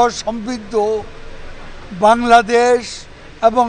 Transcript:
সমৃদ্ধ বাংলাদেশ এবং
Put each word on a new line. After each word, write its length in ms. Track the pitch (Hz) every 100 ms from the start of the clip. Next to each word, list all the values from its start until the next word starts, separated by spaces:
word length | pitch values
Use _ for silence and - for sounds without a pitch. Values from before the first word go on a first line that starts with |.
| 240 -
সমৃদ্ধ 540 | 214 226 214 247 202 220 208 214 202 - - - - - - - - 180
বাংলাদেশ 800 | 208 233 240 233 214 240 240 240 220 - - - - -
এবং 240 | 226 233